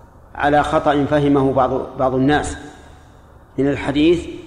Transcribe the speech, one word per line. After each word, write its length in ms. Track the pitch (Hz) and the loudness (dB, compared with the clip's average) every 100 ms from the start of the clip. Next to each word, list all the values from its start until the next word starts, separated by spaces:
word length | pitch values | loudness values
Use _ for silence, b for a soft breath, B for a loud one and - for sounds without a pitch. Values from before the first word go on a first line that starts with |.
| - - - - | -20 -20 -18 -4
على 280 | 143 147 | 2 2
خطأ 420 | 143 160 156 143 139 | 2 0 2 0 2
فهمه 480 | 147 143 143 135 | 0 2 2 2
بعض، 440 | 131 127 131 - 135 | 2 0 0 -6 -4
بعض 160 | 131 127 | -2 0
الناس 420 | 135 147 - - - - - - - - - - - - | 2 0 -2 -8 -14 -20 -20 -20 -20 -20 -20 -20 -14 -4
من 100 | 139 | -2
الحديث، 600 | 139 - 143 160 170 - - | -2 -4 0 2 2 -2 -14